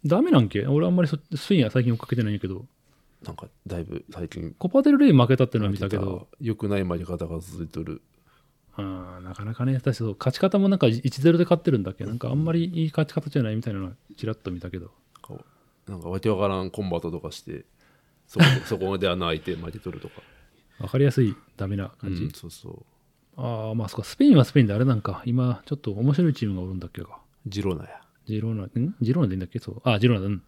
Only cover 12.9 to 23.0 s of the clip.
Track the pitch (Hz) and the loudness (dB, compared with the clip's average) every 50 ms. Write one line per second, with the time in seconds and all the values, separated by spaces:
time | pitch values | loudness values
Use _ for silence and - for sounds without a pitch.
12.9 | - - 156 147 - - - 147 - 147 123 110 107 110 110 117 104 98 95 92 | 0 -2 -2 -2 -2 -6 -6 -4 -2 -2 -2 0 -2 -4 -4 -6 -6 -6 -8 -8
13.9 | 101 _ _ _ - - - 110 107 - _ 95 90 87 - 90 87 92 85 90 | -10 _ _ _ -16 -10 -8 -8 -8 -6 _ -10 -10 -8 -10 -10 -10 -10 -12 -14
14.9 | _ _ _ _ _ - - - 101 - - _ _ _ _ _ _ _ _ - | _ _ _ _ _ -20 -20 -18 -18 -18 -18 _ _ _ _ _ _ _ _ -16
15.9 | 101 90 82 85 90 95 - 117 107 92 101 101 95 95 92 95 - - 104 92 | -14 -12 -10 -6 -8 -4 0 0 0 2 0 0 0 -2 -4 -6 -6 -6 -4 -4
16.9 | 85 85 82 85 82 82 - 80 - - - - 76 69 - _ _ _ _ _ | -4 -4 -4 -6 -8 -8 -10 -12 -14 -14 -14 -14 -14 -14 -14 _ _ _ _ _
17.9 | _ _ _ _ _ _ _ _ - - 170 143 131 127 - - 113 92 92 95 | _ _ _ _ _ _ _ _ 2 4 4 4 4 2 -2 -4 -4 -2 -2 -2
18.9 | 98 95 92 95 87 92 90 85 82 78 - - 90 80 82 82 - 107 - 92 | -2 0 0 0 0 0 -2 -2 -4 -4 -4 -8 -8 -8 -10 -12 -14 -12 -12 -12
19.9 | 85 - - - - - - _ _ _ _ _ _ _ _ _ _ _ - - | -12 -12 -14 -16 -20 -20 -20 _ _ _ _ _ _ _ _ _ _ _ -12 -4
20.9 | - 131 139 143 123 - 127 107 - - _ _ _ - 98 95 101 101 98 98 | 0 2 2 2 4 4 2 2 0 -4 _ _ _ -8 -6 -4 -4 -4 -6 -8
21.9 | - _ - 98 95 87 80 76 - - - 87 - - - 90 85 - - _ | -10 _ -8 -8 -6 -4 -6 -6 -8 -10 -18 -18 -18 -16 -18 -18 -18 -18 -20 _
22.9 | _ _ | _ _